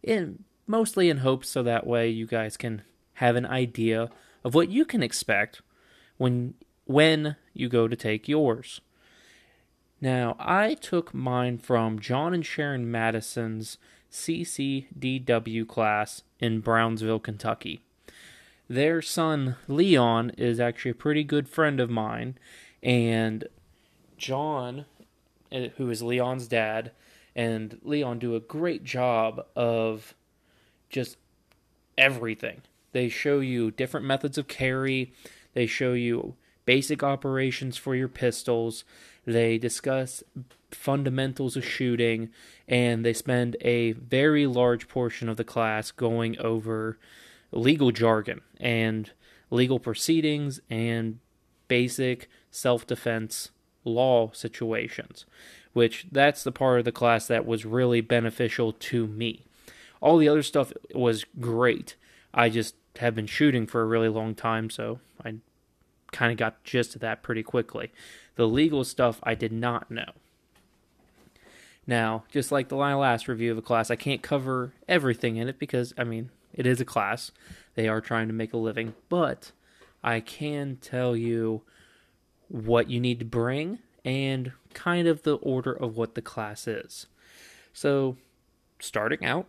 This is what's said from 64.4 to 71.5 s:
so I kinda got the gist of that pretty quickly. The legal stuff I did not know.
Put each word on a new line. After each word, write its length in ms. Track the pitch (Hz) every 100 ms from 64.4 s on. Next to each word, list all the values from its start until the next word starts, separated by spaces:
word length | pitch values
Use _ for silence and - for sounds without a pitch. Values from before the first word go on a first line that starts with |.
| 113 113 113
so 320 | - 113 120 _ _
I 120 | 117 110 _ _ _ _ _ _ -
kinda 220 | - 120
got 280 | 113 113 -
the 60 | -
gist 260 | 127 117
of 60 | -
that 220 | 113 107
pretty 200 | - 113
quickly. 500 | 110 123 117 - - - - - - -
The 100 | 117
legal 380 | 120 160 147
stuff 360 | 127 - 123 113
I 120 | -
did 180 | 113 113
not 380 | 113 123 120 -
know. 220 | 113 - - _ _ _ _ _ _ _ _ _ _ _ _ -